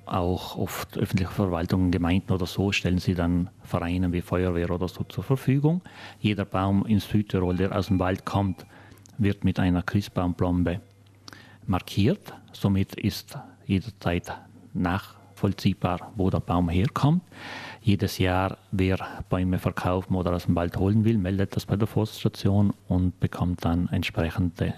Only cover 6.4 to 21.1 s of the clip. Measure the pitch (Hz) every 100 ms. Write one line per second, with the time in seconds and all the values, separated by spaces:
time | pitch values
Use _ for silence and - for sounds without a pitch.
6.4 | 98 95 98 98 101 104 - 107 104 95
7.4 | 90 90 95 98 92 92 90 92 - 98
8.4 | 98 87 - - - - - - 101 101
9.4 | 95 92 95 90 - 104 98 - 90 85
10.4 | 90 90 85 92 - - - - - -
11.4 | - - - 92 - - 104 202 - -
12.4 | - - 101 98 98 - 101 - - 143
13.4 | - - - 95 - - - 87 - -
14.4 | - - - - 90 92 - - - -
15.4 | 101 92 101 92 90 87 - 107 92 87
16.4 | - 87 87 87 110 - 139 175 - -
17.4 | - - - - - 98 95 - 92 90
18.4 | 95 - - 101 92 95 - - - 92
19.4 | 90 90 - - 87 92 90 92 87 87
20.4 | - 87 85 - 95 110 107